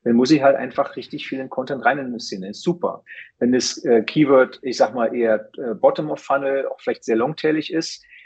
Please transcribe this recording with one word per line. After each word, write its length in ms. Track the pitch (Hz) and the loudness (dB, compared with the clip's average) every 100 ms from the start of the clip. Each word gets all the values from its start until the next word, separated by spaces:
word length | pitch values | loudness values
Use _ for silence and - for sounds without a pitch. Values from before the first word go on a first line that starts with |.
Dann 120 | 120 117 | 2 4
muss 160 | 127 | 6
ich 100 | 151 | 6
halt 140 | 135 135 | 6 4
einfach 400 | 127 - 139 - | 0 -4 -4 -6
richtig 320 | - - - | -12 -12 -10
viel 120 | 135 | -10
in 100 | 131 | -8
Content 340 | - - 139 | -8 -6 -2
rein 140 | 120 143 | 0 0
investieren. 460 | 131 117 - 101 | -4 -10 -8 -10
Das 80 | 92 | -10
ist 120 | 104 | -8
super. 400 | - 175 92 - - - - - | -4 -2 -4 -6 -14 -20 -18 -4
Wenn 120 | 123 | 0
das, 320 | 127 - - | 2 0 -4
äh, 180 | 147 117 | 2 2
Keyword, 560 | 110 151 143 135 127 - | 2 2 4 6 4 0
ich 160 | 131 113 | -4 0
sag 160 | 120 | 0
mal, 200 | 117 113 | 0 -2
eher, 360 | 123 113 107 - - | 0 0 0 -2 -10
äh, 160 | 127 | -8
bottom 360 | 101 135 135 151 | 0 2 2 -4
of 120 | 147 | -6
funnel, 460 | - 139 139 135 131 | -2 -2 0 -2 -4
auch 120 | - | -6
vielleicht 240 | - 117 | -6 -6
sehr 140 | - 113 | -2 0
longtailig 560 | 127 156 156 156 147 | 0 -2 -2 -2 -2
ist, 300 | 160 160 - _ - | -4 -6 -10 _ -20